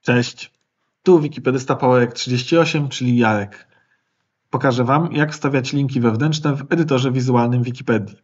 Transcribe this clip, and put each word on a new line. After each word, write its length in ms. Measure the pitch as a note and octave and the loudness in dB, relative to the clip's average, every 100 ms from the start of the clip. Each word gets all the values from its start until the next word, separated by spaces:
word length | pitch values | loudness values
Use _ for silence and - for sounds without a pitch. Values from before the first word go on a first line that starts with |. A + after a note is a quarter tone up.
| - | 2
Cześć, 480 | B2 A#2+ - - _ _ _ _ _ | 0 0 -8 -20 _ _ _ _ _
tu 160 | - F3 | 4 4
wikipedysta 560 | D3 - B2 C3 C3 C3+ | 4 -4 -2 -2 -2 0
Pawełek 380 | C3 B2+ A#2+ | 2 4 2
trzydzieści 440 | - - B2 - E3 | -2 -4 -4 0 2
osiem, 320 | E3 D#3 C#3+ | 2 0 -4
czyli 280 | - B2+ A#2+ | -4 0 2
Jarek. 500 | A2+ G#2+ G2+ - _ _ _ _ _ _ _ _ _ | 2 0 -4 -12 _ _ _ _ _ _ _ _ _
Pokażę 340 | A#2+ C#3 B2 | -2 0 0
wam, 280 | B2 C#3+ E3 | 2 2 0
jak 200 | D3 D3+ | -2 -2
wstawiać 420 | - C#3+ C#3 B2+ | -2 -2 -2 -2
linki 280 | C#3+ C#3 C3 | -4 -2 0
wewnętrzne 540 | A#2 A2 D3+ D3+ D3+ C#3 | 0 2 0 0 -2 -4
w 100 | C#3 | -2
edytorze 420 | E3+ D#3 C3 C3 | -2 0 0 0
wizualnym 520 | C3 B2+ B2 A#2+ B2 | -2 0 0 2 0
Wikipedii. 540 | A#2+ A#2+ - A2+ G2 - | -2 -6 -2 -2 -4 -16